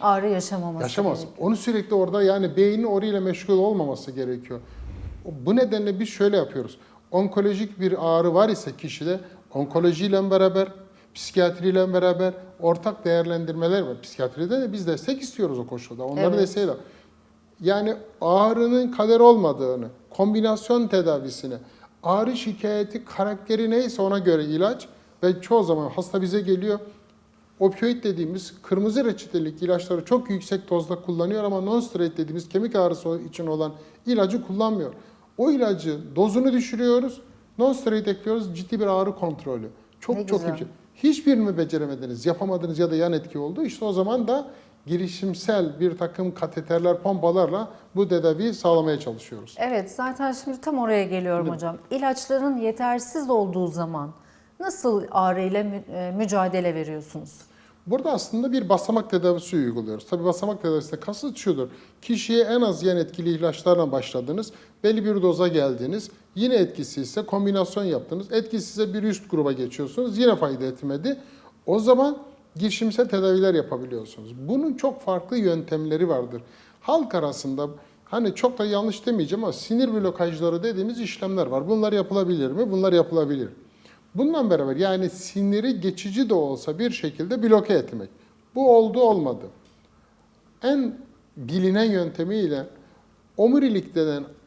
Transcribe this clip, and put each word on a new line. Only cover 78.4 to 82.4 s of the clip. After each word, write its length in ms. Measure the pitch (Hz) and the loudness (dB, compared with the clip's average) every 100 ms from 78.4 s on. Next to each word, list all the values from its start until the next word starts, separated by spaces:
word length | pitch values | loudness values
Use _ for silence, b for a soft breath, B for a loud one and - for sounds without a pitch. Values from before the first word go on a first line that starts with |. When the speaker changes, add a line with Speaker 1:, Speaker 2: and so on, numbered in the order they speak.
| 247 247 | 0 0
Speaker 2:
da 80 | 208 | -2
yanlış 400 | 202 220 202 247 | 0 -2 -2 -2
demeyeceğim 380 | 220 143 208 | 0 0 -2
ama 100 | 202 | -4
sinir 400 | - - 233 262 | -4 -2 2 2
blokajları 720 | 214 185 175 170 156 170 170 | 2 0 0 -2 0 0 0
dediğimiz 360 | 226 190 208 240 | -2 -2 -4 -4
işlemler 480 | 202 - 190 190 165 | -8 -6 -4 -2 0
var. 220 | 135 160 | 0 0
Bunlar 240 | 220 214 | 0 2
yapılabilir 580 | 202 190 196 180 165 | 0 0 0 0 0